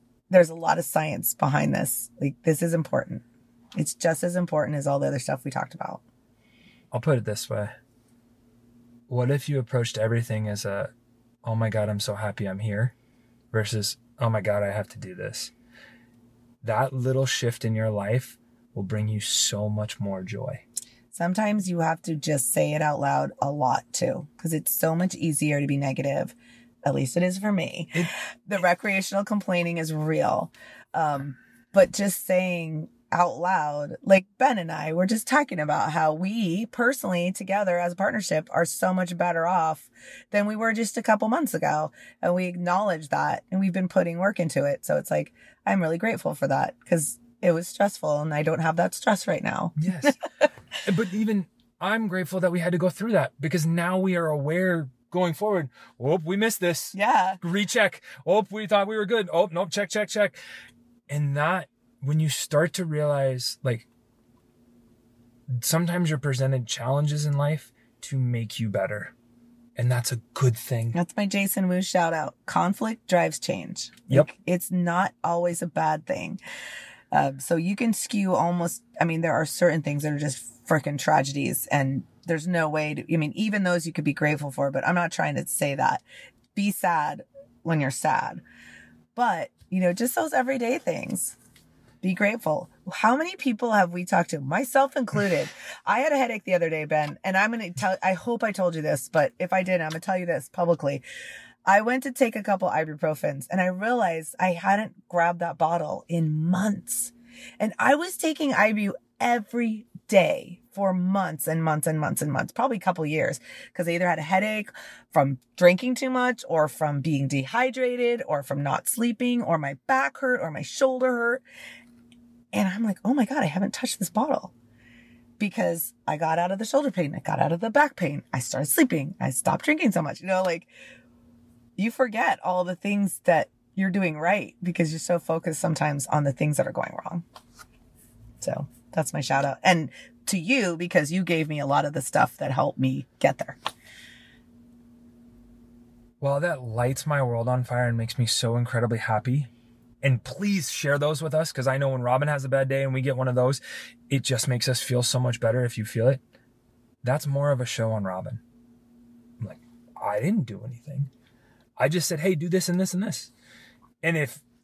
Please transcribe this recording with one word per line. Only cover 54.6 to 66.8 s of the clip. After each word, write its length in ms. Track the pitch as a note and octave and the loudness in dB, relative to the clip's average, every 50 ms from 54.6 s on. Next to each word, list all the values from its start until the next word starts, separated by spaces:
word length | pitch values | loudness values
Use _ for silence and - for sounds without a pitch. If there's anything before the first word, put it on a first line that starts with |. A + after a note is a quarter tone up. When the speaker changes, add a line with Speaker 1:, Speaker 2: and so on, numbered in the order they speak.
| F#3 F#3 F3 E3 D3 B2+ - _ _ _ | 2 2 2 0 -2 -6 -10 _ _ _
Speaker 2:
going 240 | - F3+ F#3 E3+ D#3 | 0 0 2 2 0
forward. 360 | - G#3 G#3+ G3+ F3 D3 B2+ - - - - _ - | 0 0 0 2 0 0 -2 -8 -16 -20 -20 _ -4
"Whoop, 240 | A#2+ C#3 E3+ F#3 D#3 | 0 0 2 2 0
we 140 | E3 G3 G3+ | -2 0 2
missed 220 | A3 A3+ - - | 2 2 0 2
this." 340 | F3+ F3 E3 - - - - | 0 0 0 0 -4 -8 -4
Speaker 1:
Yeah. 440 | F#3+ G3+ A#3+ - G#3 F3+ F#3 G3 - | 0 2 4 4 4 4 2 -2 -4
Speaker 2:
Recheck. 600 | - E3+ F3+ G3+ G#3 - - A#3 G#3 F#3+ - - - - - - - | -4 -2 0 0 0 0 2 2 2 2 2 -4 -12 -20 -20 -8 0
"Oh, 220 | E3 F#3+ G#3+ G3+ - | 2 2 2 2 0
we 160 | G3 A3 G#3+ F3 | -6 -8 -2 2
thought 200 | G#3 G3+ G3 G#3 | 2 2 2 2
we 80 | A3 | -2
were 120 | G#3+ G#3 F3+ | -2 0 0
good. 220 | A#3 A3+ G3 F3 D#3 | 0 0 0 2 2
Oh, 160 | E3 F3+ F3 | 2 2 2
nope, 200 | D#3+ E3+ G3+ E3 | 0 -2 -4 -2
check, 180 | - G3+ G3+ - | -2 -4 -4 -2
check, 200 | - G#3+ G#3 - | -2 -2 -2 -2
check." 280 | - G#3+ G3+ F#3 - - - - - - - - - _ _ _ _ _ _ - | 0 0 0 0 0 -6 -16 -18 -18 -20 -20 -20 -20 _ _ _ _ _ _ -6
And 260 | C#3+ D3 D3 C#3 C#3 | -4 -2 0 0 0
that, 340 | D3 D3+ E3 F#3 F3+ - - _ _ _ _ _ _ | 0 0 0 0 -2 -4 -8 _ _ _ _ _ _
when 180 | C3+ C#3 D3+ D#3 | -4 0 2 2
you 100 | D#3 D3 | 2 2
start 420 | C3 - - - D3 D3 F3 E3+ - | 0 -2 -4 2 2 4 4 4 0
to 120 | F#3+ F3+ | -4 -4
realize, 720 | D#3+ D3+ D3+ D3+ D3 C#3+ C#3 C#3 C3+ C3 B2+ - - - - - | -2 -2 0 0 2 2 2 2 0 0 -2 -4 -6 -6 -4 -2
like, 240 | C3 A#2 A2+ - _ _ _ _ _ _ _ _ _ _ _ _ _ _ _ _ _ _ - _ _ _ _ _ _ _ _ - - _ _ _ - B2+ A#2+ | -2 -2 -2 -4 _ _ _ _ _ _ _ _ _ _ _ _ _ _ _ _ _ _ -20 _ _ _ _ _ _ _ _ -20 -20 _ _ _ -6 -6 -4
sometimes 480 | - - D#3+ E3 F3 E3+ F3 F3 F3 D#3 | -2 0 0 2 2 0 0 0 0 0
you're 100 | D#3 C3+ | 0 0
presented 480 | C#3+ C#3+ C3 B2 C3+ C3+ C3+ B2+ A#2 - | 0 -2 0 0 0 0 0 0 -2 -4
challenges 580 | - - | -6 -6